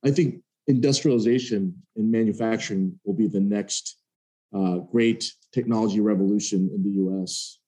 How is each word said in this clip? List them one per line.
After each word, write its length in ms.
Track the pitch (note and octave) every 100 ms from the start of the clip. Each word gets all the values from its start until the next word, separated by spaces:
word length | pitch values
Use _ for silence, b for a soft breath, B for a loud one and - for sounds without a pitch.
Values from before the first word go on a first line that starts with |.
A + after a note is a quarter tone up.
I 60 | C3+
think 320 | C#3+ D3 - _ _ -
industrialization 1080 | B2+ C#3 C3+ D#3 B2 A2 B2+ B2 G#2+ F#2+ F2 _ -
in 140 | A2
manufacturing 880 | A2+ A2 - A2+ A2+ - G2 F#2+ F2+
will 100 | G2+
be 140 | F#2 G#2
the 120 | G2
next, 560 | G2+ G#2 G2+ - - - _ _ _ _ _
uh, 220 | G2+ F#2+ F2+
great 540 | F2+ A#2+ A#2 A2+ - - _
technology 480 | - A#2+ A2+ A2 G2+
revolution 720 | G#2 G2 G2 G#2 - G2 F#2+
in 80 | G2
the 80 | F#2+
U 320 | G2 F#2+ F#2+
S. 360 | F2+ - - -